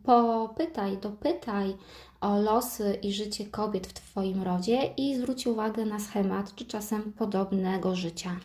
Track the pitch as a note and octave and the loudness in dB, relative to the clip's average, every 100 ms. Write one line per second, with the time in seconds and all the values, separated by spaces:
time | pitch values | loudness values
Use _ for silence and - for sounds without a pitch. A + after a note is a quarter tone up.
0 | - A#3+ A#3 A3+ A3 A3+ E4 - G3 G3 | 6 6 6 2 -2 -2 -2 -2 -2 -2
1 | G#3 G#3 C#4+ E4+ - G3+ G3 F#3+ - - | -6 -2 -2 -2 -2 -2 -2 -4 -10 -20
2 | - - G#3 G3+ G#3+ A3+ B3 - G3+ - | -20 -4 0 2 4 4 2 -2 0 0
3 | G3+ G3 G#3 - G#3 - G#3 F#3+ F3+ - | -2 -2 -4 -6 -6 -4 -2 -2 -4 -12
4 | - G3+ F#3+ F#3+ F#3 F3+ F3+ B3 C#4 - | -10 -4 -2 0 0 0 2 2 2 0
5 | C#4 C4 B3 B3+ B3 A3 A3 A3 G#3+ G#3 | 0 0 0 -2 0 0 0 0 -2 -2
6 | G#3 G#3 G3 F#3+ G3+ - A#3+ G#3+ G#3 G#3+ | -2 0 2 0 -4 -8 -8 -6 -2 -2
7 | G#3+ - G#3+ G3 F#3+ F#3+ F#3 F#3+ F#3 F#3 | -2 -4 0 0 2 2 2 2 0 0
8 | E3+ E3 F#3 F3+ | -2 -4 -6 -6